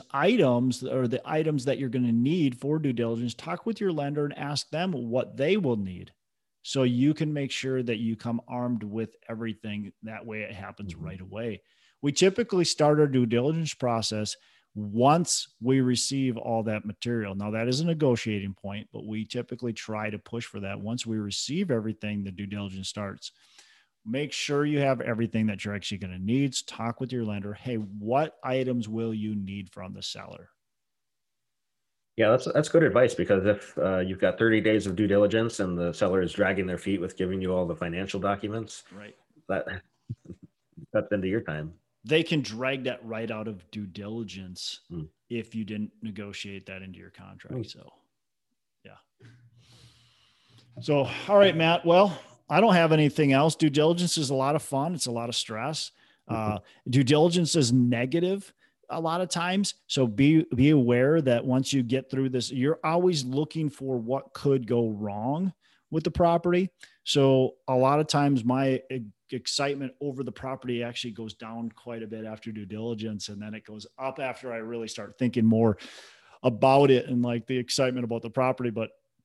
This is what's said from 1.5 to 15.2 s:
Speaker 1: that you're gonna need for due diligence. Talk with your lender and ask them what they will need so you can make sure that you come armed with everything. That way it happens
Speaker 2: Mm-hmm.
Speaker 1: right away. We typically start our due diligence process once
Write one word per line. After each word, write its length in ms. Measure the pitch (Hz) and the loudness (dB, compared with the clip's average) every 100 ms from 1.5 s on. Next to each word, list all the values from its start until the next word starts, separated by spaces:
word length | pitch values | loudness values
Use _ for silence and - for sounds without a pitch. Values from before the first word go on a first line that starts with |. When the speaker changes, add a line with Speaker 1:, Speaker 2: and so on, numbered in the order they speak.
| 147 | 0
Speaker 1:
that 140 | 127 123 | 0 -2
you're 80 | 135 | -2
gonna 240 | 127 123 | 0 2
need 440 | 117 127 180 143 120 | 4 4 4 2 0
for 180 | 139 156 | -2 0
due 140 | 147 | 0
diligence. 420 | 120 117 117 120 | 0 0 -2 -4
Talk 320 | - - - - | -8 -8 -6 -4
with 140 | 214 | -2
your 100 | 196 | -2
lender 340 | 156 143 147 | -2 -2 -2
and 140 | 147 151 | -4 -4
ask 320 | 143 147 - | -6 -6 -6
them 220 | 151 185 | -4 -2
what 440 | 143 120 123 - - | -2 -2 -2 -2 0
they 200 | 143 208 | 2 2
will 180 | 151 | 2
need 380 | 113 95 92 90 _ _ _ _ _ | 0 -2 -8 -14 _ _ _ _ _
so 220 | - 135 | -6 0
you 280 | 127 123 139 | 2 4 2
can 200 | 151 156 | 2 -2
make 180 | 147 135 | -2 -4
sure 320 | - - 131 | -6 -4 -2
that 160 | 120 113 | -2 -2
you 160 | 113 | -2
come 260 | 110 120 117 - | -4 -4 -6 -6
armed 380 | 123 123 117 | -6 -2 -4
with 320 | 104 107 113 _ - | -4 -6 -6 _ -12
everything. 640 | 113 113 104 107 104 98 - | -8 -8 -8 -8 -8 -10 -12
That 200 | 110 110 | -14 -14
way 180 | 123 107 | -12 -10
it 100 | 107 | -10
happens 420 | 98 98 101 101 | -10 -14 -12 -12
Speaker 2:
Mm-hmm. 100 | 80 | -10
Speaker 1:
right 160 | 92 92 | -12 -12
away. 420 | 92 101 117 98 _ _ _ _ | -12 -8 -8 -8 _ _ _ _
We 120 | 143 | -2
typically 540 | 143 190 190 233 185 165 | 4 4 4 0 2 0
start 340 | - 151 151 | 4 4 6
our 80 | 147 | 4
due 180 | 131 120 | 4 2
diligence 480 | 117 135 160 160 | 2 0 -2 -4
process 600 | - 123 113 107 107 107 - _ _ _ 104 | -4 -2 0 -2 -4 -4 -8 _ _ _ -10
once 800 | 104 107 131 160 | -4 4 6 6